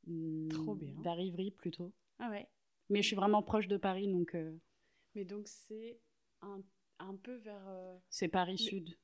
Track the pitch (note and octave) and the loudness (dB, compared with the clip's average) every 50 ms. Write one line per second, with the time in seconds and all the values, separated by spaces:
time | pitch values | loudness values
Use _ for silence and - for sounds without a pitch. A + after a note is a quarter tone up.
0 | - - E3+ E3 D#3+ D#3+ D#3 D#3 D#3 D#3 D#3 D#3 D#3 D#3 D#3 - D#3+ C#3 C#3 D3+ | -8 -6 -6 -4 -2 -2 -2 -2 -2 -2 -2 -2 -2 -2 -2 -4 -6 -8 -8 -6
1 | D#3 E3+ E3+ E3+ F3+ F#3+ F3 F3 F#3 G3+ G3 - - F3 E3 - F3 F3+ - _ | -4 -4 -2 0 -2 -2 -2 -2 -4 -4 -4 -4 -6 -6 -4 -4 -8 -10 -10 _
2 | _ _ _ _ A#3 A#3+ G#3+ G3+ - - _ _ _ _ _ _ _ _ G3+ G3+ | _ _ _ _ -6 -4 -4 -6 -8 -12 _ _ _ _ _ _ _ _ 4 6
3 | G3+ - A3+ G3 F#3+ G#3 G#3 G#3 G#3 - - G#3+ G#3 F#3 G3+ G3 - G3 F#3 F#3 | 6 4 4 6 6 8 8 8 6 6 4 4 4 4 2 2 2 2 2 2
4 | G3+ G3+ F#3+ F3+ F3 E3 - F3 D#3+ D#3+ D#3+ E3 _ _ _ _ _ _ _ _ | 2 2 4 4 2 2 0 -6 -6 -6 -8 -12 _ _ _ _ _ _ _ _
5 | _ _ _ G#3+ G3 F3 G3 G#3 G#3 G3+ - - - - G#3+ A3 A3 A#3 A#3 A3+ | _ _ _ -8 -6 -6 -6 -10 -10 -10 -14 -16 -14 -12 -10 -10 -10 -10 -12 -14
6 | _ _ _ _ _ _ _ _ - G3+ G3+ G3 G3 G3 _ _ _ _ _ _ | _ _ _ _ _ _ _ _ -14 -12 -12 -12 -12 -14 _ _ _ _ _ _
7 | F#3 F#3+ G3 F#3+ G3 A#3+ B3+ B3 G#3+ G#3+ G#3 G3+ F#3+ G3 F#3+ F#3 F#3 F#3 F#3 F#3 | -10 -10 -10 -10 -10 -10 -10 -10 -10 -12 -12 -12 -12 -10 -10 -10 -10 -12 -14 -16
8 | _ _ - - G3 E3+ - F#3 F3+ F3 F#3 F#3+ - A3+ - G3 E3+ E3 F3 _ | _ _ -4 0 0 2 4 4 4 4 2 0 -2 0 -2 -4 -6 -6 -14 _